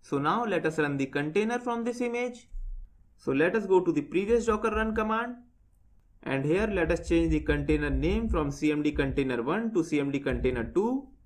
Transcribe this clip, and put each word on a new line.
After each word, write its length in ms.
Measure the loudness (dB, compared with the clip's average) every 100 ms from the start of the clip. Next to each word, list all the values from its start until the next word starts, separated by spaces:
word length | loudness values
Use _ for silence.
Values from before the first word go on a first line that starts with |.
So 160 | -4 -2
now 260 | 0 0
let 220 | 0 0 0
us 120 | 0
run 180 | 0 0
the 100 | -2
container 520 | -2 0 0 0 -2
from 260 | -2 -2
this 160 | -2 -2
image. 480 | -2 -2 -4 -8 -12 -10 -8 -10 -14 -20 -20 _
So 160 | -2
let 220 | 2 4
us 120 | 2 4
go 140 | 4
to 120 | 6
the 100 | 0
previous 440 | 0 -2 2 2 2
Docker 240 | 0 0
run 240 | 0 0
command. 420 | 0 0 -2 -4 -8 -18 _ _ _ -20 -20 _ _
And 200 | -6 -2
here 240 | 0 0 0
let 240 | 0 0
us 160 | 0 2
change 220 | 2 2
the 80 | 0
container 500 | 0 0 2 0 2
name 380 | 0 0 0 0
from 240 | 0 -2
C 180 | 0 0
M 140 | 2
D 80 | 0
container 500 | 0 0 0 -2 -2
one 320 | -2 -2 0
to 80 | -2
C 160 | 0 0
M 140 | 0
D 80 | -2
container 420 | -2 0 0 -2
two. 460 | -2 0 0 -2 -6 -20